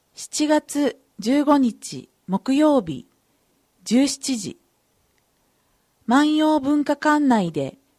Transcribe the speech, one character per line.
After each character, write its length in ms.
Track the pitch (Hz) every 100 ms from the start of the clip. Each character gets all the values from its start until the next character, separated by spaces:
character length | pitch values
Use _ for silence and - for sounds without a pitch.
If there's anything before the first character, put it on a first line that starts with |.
| _
七 320 | - - - 302
月 540 | 302 - 285 277 - _ -
十 240 | 208 285
五 160 | 285 285
日 500 | 240 - - 131 - _ -
木 260 | 190 -
曜 260 | 277 302 277
日、 280 | 175 139 - _ _ _ _ _ _ _
十 240 | - 240 277
七 300 | - - 240
時。 200 | 175 - _ _ _ _ _ _ _ _ _ _ _ _ _ _ -
万 300 | 269 302 302
葉 240 | 311 302
文 240 | 269 294
化 120 | 285 285
館 220 | 302 302
内 320 | 277 226 175
で 260 | 156 135 - _